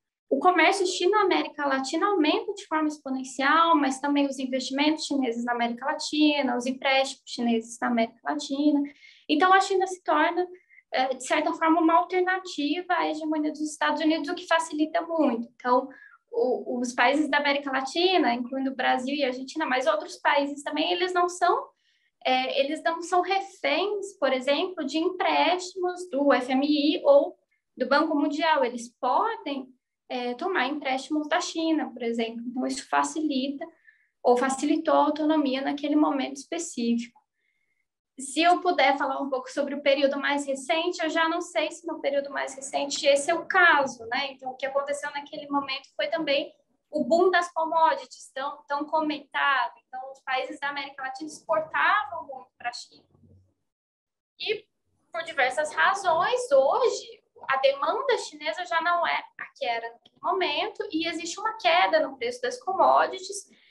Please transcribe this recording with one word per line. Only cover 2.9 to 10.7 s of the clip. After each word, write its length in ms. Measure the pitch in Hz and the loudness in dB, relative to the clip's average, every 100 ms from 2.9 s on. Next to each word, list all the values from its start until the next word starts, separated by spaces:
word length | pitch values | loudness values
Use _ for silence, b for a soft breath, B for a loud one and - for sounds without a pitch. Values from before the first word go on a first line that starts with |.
| 302 269 262 262 - 269 311 330 311 | -4 -8 -6 -8 -2 2 4 6 4
mas 240 | 269 - | 2 -2
também 260 | 285 285 277 | 0 2 2
os 120 | 269 | -2
investimentos 680 | 262 262 247 262 302 311 - | -4 -4 -4 0 2 0 -2
chineses 380 | 277 247 233 | -2 0 -2
na 80 | 240 | -2
América 340 | 240 240 233 269 | -2 -2 -2 -4
Latina, 680 | 302 - 302 302 294 269 247 | -4 -4 2 4 4 0 0
os 100 | 247 | -2
empréstimos 640 | 262 277 269 269 - - | -2 2 2 2 -4 -14
chineses 480 | - 240 226 226 - | -4 0 0 -2 -6
na 60 | 247 | -2
América 340 | 240 233 - | 0 0 -4
Latina. 580 | 285 294 - 277 294 285 285 B B B B | -6 -6 -4 0 2 2 0 B B B B
Então, 240 | 302 370 | 2 6
a 80 | 392 | 6
China 260 | 381 381 381 | 4 0 0
se 160 | 370 | -4
torna, 440 | - 302 330 349 359 B B | -2 2 2 0 -4 B B